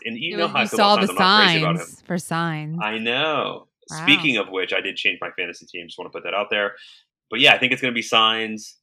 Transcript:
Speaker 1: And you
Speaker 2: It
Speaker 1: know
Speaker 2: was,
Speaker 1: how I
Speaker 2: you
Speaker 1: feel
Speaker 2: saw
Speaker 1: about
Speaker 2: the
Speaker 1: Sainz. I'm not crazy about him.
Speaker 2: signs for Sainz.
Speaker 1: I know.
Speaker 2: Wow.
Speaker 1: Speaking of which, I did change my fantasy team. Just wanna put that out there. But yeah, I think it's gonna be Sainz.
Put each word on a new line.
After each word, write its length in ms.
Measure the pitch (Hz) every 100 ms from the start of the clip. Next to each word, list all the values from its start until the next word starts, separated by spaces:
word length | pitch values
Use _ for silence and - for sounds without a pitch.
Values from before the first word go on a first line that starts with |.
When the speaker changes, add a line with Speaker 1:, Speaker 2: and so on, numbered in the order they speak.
| 117
Speaker 1:
And 120 | 117
you 180 | 165 202
Speaker 2:
It 20 |
Speaker 1:
know 60 | 170
Speaker 2:
was, 60 |
Speaker 1:
how 80 | 143
I 20 |
Speaker 2:
you 60 | 214
Speaker 1:
feel 100 | -
Speaker 2:
saw 160 | 208
Speaker 1:
about 140 | 208 190
Speaker 2:
the 60 |
Speaker 1:
Sainz. 40 | -
I'm 0 |
not 260 | 185 208
crazy 200 | 196 165
about 80 | 156
him. 60 | 165
Speaker 2:
signs 240 | - -
for 120 | - 175
Sainz. 600 | - 165 170 156 151 165
Speaker 1:
I 140 | 107 226
know. 680 | 160 123 156 143 104 - - _ -
Speaker 2:
Wow. 140 | 156
Speaker 1:
Speaking 340 | 165 151 160 117
of 120 | 92
which, 240 | 95 92
I 80 | 95
did 140 | 95 90
change 220 | 101 92
my 100 | 87
fantasy 340 | 90 87 87 -
team. 220 | 90 82
Just 100 | -
wanna 140 | 85
put 120 | 82
that 120 | 85 196
out 160 | 104
there. 240 | 208 202 - - - _ _ -
But 80 | 113
yeah, 160 | 139 107
I 20 |
think 140 | 127
it's 100 | 123
gonna 120 | 127
be 80 | 120
Sainz. 760 | 110 113 110 113 110 107 - -